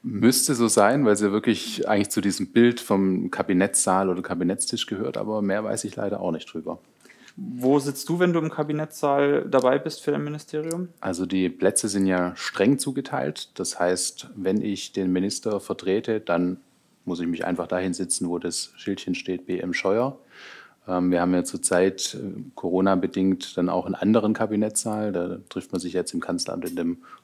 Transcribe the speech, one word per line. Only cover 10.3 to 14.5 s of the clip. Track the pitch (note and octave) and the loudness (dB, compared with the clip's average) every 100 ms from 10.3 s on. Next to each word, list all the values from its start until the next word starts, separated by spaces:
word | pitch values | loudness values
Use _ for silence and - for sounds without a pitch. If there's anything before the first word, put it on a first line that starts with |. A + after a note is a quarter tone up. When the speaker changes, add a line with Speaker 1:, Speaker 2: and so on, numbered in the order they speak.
| D3+ - D3+ D#3+ E3+ F3+ - | -8 -8 -6 -4 -4 -4 -8
Speaker 1:
Also | - F2 F#2 | -6 -4 -2
die | F#2+ F#2 | 2 0
Plätze | F2 F#2 - A2 | 2 2 2 0
sind | G2 G2 | 2 4
ja | F#2 F2+ F2 | 4 0 -4
streng | - - G2+ C#3 | -8 2 4 4
zugeteilt. | - C3+ C3 C#3 B2+ - - | 0 -4 -4 -4 -4 -6 -14
Das | - F2+ - | -8 -8 0
heißt, | F2 F2+ - - - - | 0 0 -2 -8 -16 -4
wenn | F#2 | 0